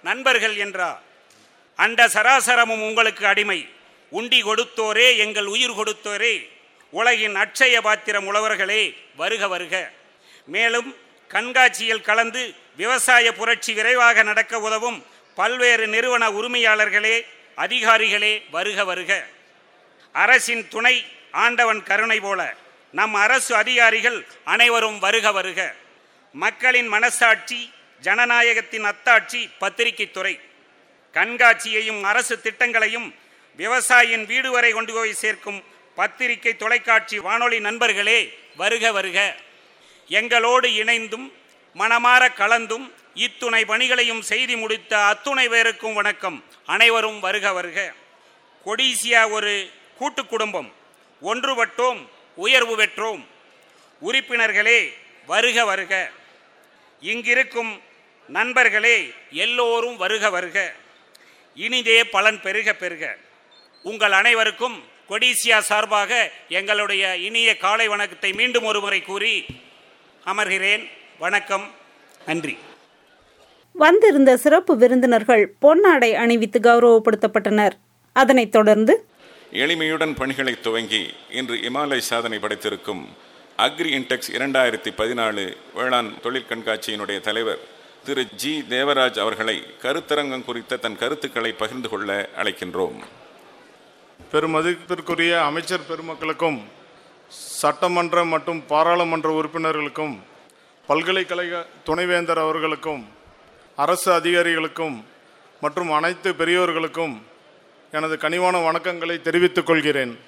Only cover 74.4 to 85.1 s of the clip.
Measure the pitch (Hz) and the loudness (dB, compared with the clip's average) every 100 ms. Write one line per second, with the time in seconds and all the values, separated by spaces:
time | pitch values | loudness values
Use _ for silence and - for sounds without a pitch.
74.4 | 294 320 359 254 240 254 247 226 220 226 | 6 4 4 4 6 6 4 2 4 4
75.4 | 196 - 285 320 403 294 240 190 233 233 | 4 4 6 8 6 6 4 4 2 2
76.4 | 220 240 233 240 233 226 220 214 214 214 | 2 4 6 8 8 6 4 2 0 0
77.4 | 214 214 202 - _ _ _ 254 262 262 | 2 2 2 0 _ _ _ 2 6 6
78.4 | 226 226 214 208 220 440 - _ - - | 6 6 6 6 6 4 2 _ -20 -20
79.4 | - 98 143 170 156 156 156 131 135 135 | -10 -2 0 0 0 0 -2 -2 -4 -2
80.4 | 131 117 113 113 110 107 85 - - 127 | -4 -2 -2 -2 -2 -4 -4 -12 -12 -10
81.4 | 127 117 117 135 147 131 - 117 117 107 | -6 -6 -4 -4 -2 -4 -2 -4 -4 -6
82.4 | 104 104 107 98 - 92 58 - - - | -6 -6 -6 -8 -8 -10 -12 -20 -20 -20
83.4 | - - 120 151 165 135 123 127 - - | -16 -2 -2 -2 -4 -4 -4 -6 -4 -6
84.4 | 139 131 127 110 110 104 113 | -2 2 2 0 -8 -4 -4